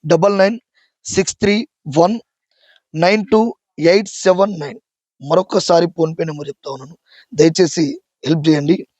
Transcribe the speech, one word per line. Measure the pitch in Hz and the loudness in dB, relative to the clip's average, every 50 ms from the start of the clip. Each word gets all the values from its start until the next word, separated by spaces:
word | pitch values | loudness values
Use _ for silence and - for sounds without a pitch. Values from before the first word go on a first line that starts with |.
| - | 2
డబల్ | 151 - 160 175 202 202 | 2 2 2 2 0 2
నైన్ | 196 190 196 233 226 _ _ _ _ _ _ _ _ _ | 2 0 0 0 -6 _ _ _ _ _ _ _ _ _
సిక్స్ | - - 190 196 - - | -4 -2 -2 -2 -2 -4
త్రీ | _ 208 202 208 214 - _ _ _ _ 151 131 | _ 0 0 0 0 -4 _ _ _ _ -2 2
వన్ | 156 170 185 226 233 _ _ _ _ _ _ _ _ _ _ _ _ _ _ - | 2 2 2 2 -4 _ _ _ _ _ _ _ _ _ _ _ _ _ _ -4
నైన్ | 156 170 185 208 220 196 | 0 2 2 2 0 0
టూ | - 220 220 220 233 - _ _ _ _ - 151 | 2 2 2 2 0 -4 _ _ _ _ 0 2
ఎయిట్ | 165 185 208 208 - - | 4 4 4 0 -4 -12
సెవెన్ | - - 190 185 180 196 208 196 160 | -2 0 0 2 2 0 -2 -2 -10
నైన్. | 147 143 226 - _ _ _ _ _ _ _ _ | -10 -12 -12 -16 _ _ _ _ _ _ _ _
మరొకసారి | 135 139 160 180 185 - - 180 - - 175 165 170 | -4 0 0 0 0 0 -4 -2 0 2 2 2 2
PhonePe | 170 - - 160 160 165 - 165 | 0 -2 -4 -4 -4 -2 -6 -6
నెంబర్ | 160 151 147 143 139 | -6 -6 -10 -12 -14
చెప్తా | 139 _ _ 143 | -14 _ _ -14
ఉన్నాను, | 139 131 131 139 170 _ _ _ _ - _ _ 247 | -12 -12 -14 -20 -20 _ _ _ _ -20 _ _ 0
దయచేసి | 151 156 165 160 - 180 156 - 180 165 139 294 370 _ _ _ _ - | 2 2 2 4 2 0 0 2 -2 -2 -2 -4 -10 _ _ _ _ -4
హెల్ప్ | 143 165 160 147 | -2 -2 0 2
చేయండి. | 160 156 147 143 147 175 - - _ _ | 2 2 2 2 0 -2 -2 -2 _ _